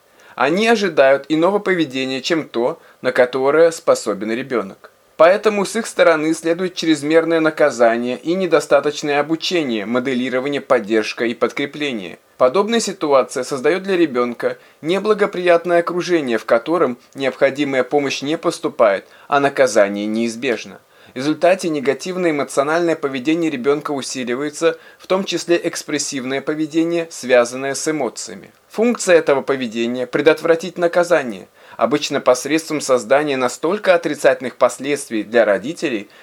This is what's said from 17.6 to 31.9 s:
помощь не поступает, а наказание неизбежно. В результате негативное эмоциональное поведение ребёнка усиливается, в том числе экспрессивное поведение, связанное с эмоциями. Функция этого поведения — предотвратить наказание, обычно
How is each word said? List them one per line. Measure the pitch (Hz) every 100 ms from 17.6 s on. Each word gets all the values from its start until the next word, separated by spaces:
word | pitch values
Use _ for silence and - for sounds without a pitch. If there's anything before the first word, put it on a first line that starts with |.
| 139 135 127
помощь | 147 139 -
не | 135 165
поступает, | 170 - 156 - 113 95 - - -
а | 143
наказание | 139 139 127 110 101 101 107
неизбежно. | 107 117 113 131 107 104 95 _ _ -
В | 127
результате | 139 151 175 185 180
негативное | 151 127 131 185 180 175
эмоциональное | 147 131 - 139 165 170 160
поведение | 143 131 127 160 160
ребёнка | 139 127 147 147
усиливается, | 143 123 131 120 123 147 147 165 165 - -
в | -
том | 190 196
числе | 170 - 170
экспрессивное | 170 - - 147 143 139 123 139
поведение, | 135 156 156 160 165 170 165
связанное | - 123 123 120 127 139
с | 135 -
эмоциями. | 156 123 - - 95 - _ _
Функция | - 233 233 - 170
этого | 156 139
поведения — | 120 135 123 113 117 123 123
предотвратить | 165 151 156 165 160 180 170
наказание, | 170 175 170 160 131 95 - _ - -
обычно | -